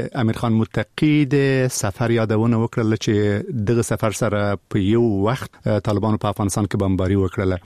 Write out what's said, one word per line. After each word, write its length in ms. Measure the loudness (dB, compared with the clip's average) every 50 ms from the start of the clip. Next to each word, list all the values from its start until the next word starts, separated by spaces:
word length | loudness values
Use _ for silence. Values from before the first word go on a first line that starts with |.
| 0 -2 -2 0
امیر 180 | 0 0 0 0
خان 140 | 0 0 2
متقي 580 | 2 0 0 -2 -4 -4 -4 -2 0 2 2 4 2 2 2
د 100 | 2 2 2 2 2 2 0 -2 -2
سفر 380 | -2 -4 -4 -2 -2 0 0 2
یادونه 440 | 2 2 2 2 2 2 2 2 2
وکړله 400 | 0 0 -2 -2 0 0 0 0 0
چې 580 | 0 0 2 2 2 0 -2 -4 -4 -6 -4 -2 0
دغه 140 | 0 0 0
سفر 280 | -2 -2 -2 -2 -2 -2 -2
سره 220 | -2 -2 0 0 -2 -2 -4 -4 _ -4 -2
په 80 | 0 2
یو 180 | 2 2 2 2 2 2 0 0
وخت 340 | 0 -2 -4 -6 -12 -12 -8 -4 -2 -2 -2 0
طالبانو 340 | -2 -2 0 0 0 -2 -2 -2
په 60 | -4 -2
افغانستان 340 | -2 -2 -2 -2 -2 -2 -2
کې 120 | -2 -2 0
بمباري 340 | 0 0 0 0 0 2 0
وکړله. 360 | 0 0 -2 -2 -2 -2 -2 -4 -6